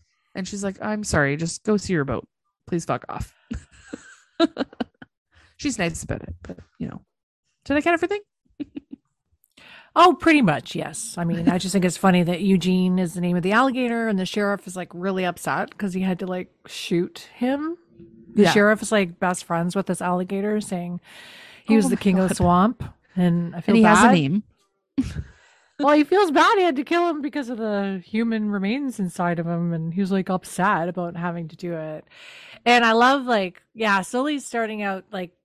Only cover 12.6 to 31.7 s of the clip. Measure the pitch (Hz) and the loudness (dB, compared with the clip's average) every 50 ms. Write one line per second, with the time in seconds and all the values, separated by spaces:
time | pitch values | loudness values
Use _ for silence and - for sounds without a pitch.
12.6 | 160 185 185 185 185 185 180 185 185 165 160 180 175 175 175 175 165 185 208 226 | 4 2 2 2 2 2 0 0 -2 -4 -4 -4 -2 -2 -2 0 0 0 2 2
13.6 | 262 269 233 262 254 240 233 233 226 226 208 185 185 - - 214 208 202 202 196 | 2 2 0 -2 -2 -2 -2 -2 -2 -2 -2 -2 -2 -4 -4 -2 -2 -2 -2 -4
14.6 | - 185 180 190 175 - - 175 175 196 190 190 185 180 170 - - 156 135 156 | -6 -10 -12 -12 -12 -12 -10 -6 -6 -4 -2 -2 -2 -2 -4 -4 -4 -4 -2 -2
15.6 | 202 - - - 208 196 175 190 190 190 185 170 190 180 185 185 185 - _ _ | -4 -6 -8 -6 -6 -4 -4 -2 -2 -2 -2 -2 -4 -6 -6 -8 -8 -12 _ _
16.6 | _ - - - - - 185 170 180 - - - - - - - 240 254 269 285 | _ -18 -14 -14 -6 -2 -2 -2 -2 -2 -6 -14 -20 -20 -8 -4 -2 -2 -2 -2
17.6 | 302 320 339 - _ _ _ - - - - - - - - 202 202 165 156 208 | -4 -6 -8 -10 _ _ _ -20 -20 -20 -20 -20 -20 -2 2 4 4 6 6 6
18.6 | 202 208 214 208 220 - 220 208 196 170 175 - 196 180 180 - - - 175 170 | 4 4 4 2 0 0 0 0 0 0 -2 -4 -4 -2 -2 -4 -4 -4 -2 -2
19.6 | 170 180 - 196 185 - 180 - 185 180 180 180 185 180 196 196 196 214 214 214 | -2 0 -2 -2 -2 -2 -4 -4 -2 -2 -2 -2 -2 -4 -4 -4 -2 -2 -2 -4
20.6 | 214 - 202 175 175 175 175 175 - - - - - - - - - - - - | -4 -6 -6 -6 -6 -8 -10 -10 -12 -16 -20 -20 -20 -20 -20 -20 -20 -20 -20 -10
21.6 | _ - 220 220 196 - - - - 202 185 185 190 180 - - 208 175 175 180 | _ 2 4 4 4 2 0 0 2 2 2 2 2 0 0 2 2 4 4 4
22.6 | 190 226 254 - - - - _ _ _ _ 185 180 175 170 175 170 170 - 175 | 4 2 0 -4 -10 -16 -16 _ _ _ _ 0 2 2 2 0 -2 -4 -8 -4
23.6 | - - 226 226 214 214 214 180 214 240 202 170 143 135 175 208 - _ _ _ | 0 4 6 6 8 8 8 8 8 8 6 4 4 2 0 -2 -4 _ _ _
24.6 | _ _ _ _ _ _ _ - - - - - - - - _ _ _ _ _ | _ _ _ _ _ _ _ -6 -6 -4 -8 -10 -12 -14 -18 _ _ _ _ _
25.6 | _ _ _ - 285 285 302 302 294 - 359 392 415 339 262 294 320 381 453 403 | _ _ _ 0 2 4 6 4 4 4 4 4 4 4 4 4 4 6 4 4
26.6 | 359 349 277 254 277 - 330 349 349 349 311 302 262 294 - 294 262 226 254 208 | 2 2 0 -2 -2 -2 0 0 2 0 -2 -2 -6 -6 -6 -6 -6 -6 -6 -6
27.6 | 226 214 208 202 196 196 190 185 170 - - 220 233 233 226 220 214 208 202 202 | -4 -2 -2 -2 -2 -4 -6 -8 -8 -6 -4 -2 -2 0 -2 -2 -2 -2 -2 -2
28.6 | 190 196 233 277 285 262 233 - 196 175 - - 180 175 170 165 165 170 170 170 | -2 -2 -2 -2 -4 -6 -4 -4 -4 -4 -2 -2 -2 0 0 -2 -2 -2 -2 -2
29.6 | 175 170 165 160 160 165 165 190 202 180 196 190 185 - 185 185 - - - - | -2 -2 -2 -4 -4 -4 -2 -2 -2 0 0 -2 -2 -2 -4 -6 -6 -8 -4 -2
30.6 | 180 202 208 160 180 180 175 190 175 170 170 170 170 175 170 175 170 156 170 - | 0 0 0 0 -2 -4 -4 -6 -6 -8 -8 -6 -6 -6 -6 -8 -10 -12 -12 -12
31.6 | 180 175 | -10 -8